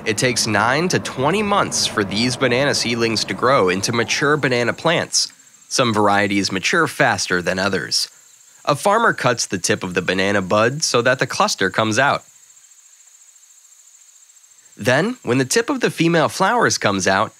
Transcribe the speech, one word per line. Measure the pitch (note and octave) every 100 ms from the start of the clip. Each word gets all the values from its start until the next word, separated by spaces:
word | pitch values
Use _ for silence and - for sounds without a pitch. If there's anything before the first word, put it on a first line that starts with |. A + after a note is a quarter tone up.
it | - G#2+
takes | B2+ G#2 A2+
nine | G#2 A2+ C#3+ F3+
to | A2
twenty | - - C#3 G3+
months | G3+ G3+ B2+ - -
for | -
these | G3+ G#2+ B2 B2
banana | B2+ A#2+ C#3
seedlings | A2 A#2 A#2 A#2 G#2
to | -
grow | F#2+ A#2 C3+ F#2
into | F#2+ G2+
mature | A#2 A2 - C#3+ D3+
banana | C3+ A#2+ A2+
plants. | - E3 D#3+ E2 - - - - _ -
Some | - B2
varieties | G#2+ G#2 G2+ G2+ G2+ F#2+
mature | F#2+ - F3 D#3
faster | - C3 G2+ - F2+
than | F2 F#2
others. | G2 F#2+ B1 - - - - - - - -
A | C#3+
farmer | G#3 G#3+ A3
cuts | - B2+ A#2 -
the | F#2+
tip | - A2
of | F#2+
the | F2+
banana | F2 F#2 G2 G2+
bud | F#2 G#2+ A#2 C#3+
so | - B2
that | A#2+ C3
the | C3+
cluster | - G3+ - F#2+
comes | - A2 G#2+
out. | C3+ F#2 - _ - - _ - - _ - - - _ _ - - _ - - - - - - - - - -
Then, | G2+ C3 G#3 B3+
when | - B2+
the | B2+
tip | A#3 A#3
of | C4+
the | F#3+
female | - E3 E3+ D3
flowers | - F#3+ A#3+ C3+ -
comes | A2 G2 F#2+
out, | F#2+ A2